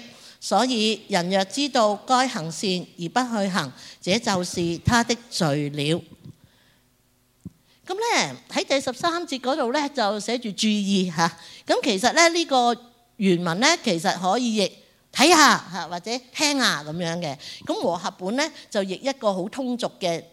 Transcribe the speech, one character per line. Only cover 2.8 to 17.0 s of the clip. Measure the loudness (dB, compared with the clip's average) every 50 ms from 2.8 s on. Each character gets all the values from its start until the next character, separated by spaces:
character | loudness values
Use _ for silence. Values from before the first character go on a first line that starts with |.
| -4 -10 -12 -10
而 | -10 -2
不 | -2 -2 -2 0 -2 -2
去 | -2 0
行， | -2 -4 -4 -6 -10 -16 -20 -20 -20 _
這 | -2 -2 -2 0
就 | 0 0 -2 -2 -2
是 | -4 -4 -4 -2 -2 -4 -2 0
他 | 2 2 2
的 | 2 0 -4 -6 -6 -10
罪 | -4 -2 0 0 0 -2 -4 -4
了。 | -4 -4 -2 -2 -2 -2 -4 -14 -20 _ -20 -20 -20 _ -20 _ _ _ _ _ _ _ _ _ _ _ _ _ _ _ _ _ _ _ _ -20 _ _ _ _ _ _ _
咁 | -8 -6
呢， | -4 -2 0 2 2 0 0 -4 -12 -16 -6
喺 | -4 -4 -2
第 | 0 -2 -2
十 | 0 -4
三 | -6 -2 -2 -2 -2 -2 -6
節 | -6 -8 -6
嗰 | -2 -2 -2
度 | 0 -2 0
呢， | 0 -2 -2 -2
就 | -2 -2 0 0 -2 -2
寫 | -4 -4 -6 -4
住 | -4 -8
注 | -4 -2 0 0
意 | 0 0 0 2 2 2 2 0 2
下。 | 2 2 2 0 -6 -20 -20 -20 -16 -2
咁 | 0 0 2
其 | 2 0 0 2
實 | 2 2
呢， | 6 6 6 6
呢 | 4 2 0
個 | 2 2 2 4 2 0 -2 -8 -20 _ _ _ _ _
原 | 0 2 2 2 2
文 | 2 -2 0 2
呢， | 4 4 2 2
其 | 0 -2 -2 0
實 | 0 -2 -2 0
可 | 0 0 0 2
以 | 0 0 0 0
譯 | 0 -2 -2 -12 _ _ _ _ _ _
睇 | 2 4 6 8
下 | 8 8 8 8 6 4 0 -8
下， | -10 -10 -8 -8
或 | -10 -8
者 | -6 -6 -6 -6 -8 -12 -4
聽 | -2 0 0 2 2
下 | 2 2 2 0
咁 | -4 -8 -6
樣 | -4